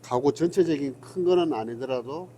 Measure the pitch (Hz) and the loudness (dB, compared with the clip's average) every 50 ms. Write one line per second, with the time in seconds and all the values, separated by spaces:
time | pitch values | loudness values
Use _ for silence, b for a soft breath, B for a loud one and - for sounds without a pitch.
0 | - - 123 123 135 143 139 - 160 175 175 196 170 160 156 139 143 139 127 - | -6 -2 -2 2 2 2 2 2 -2 0 4 2 2 2 2 0 -2 -4 -6 -8
1 | - - - 185 175 175 185 180 170 160 139 110 110 113 120 117 131 127 131 123 | -16 -10 -6 -2 2 4 4 4 4 2 0 -2 -2 -6 -6 -8 -4 -2 -2 -4
2 | 113 123 143 165 185 180 - | -4 -6 -10 -10 -12 -14 -18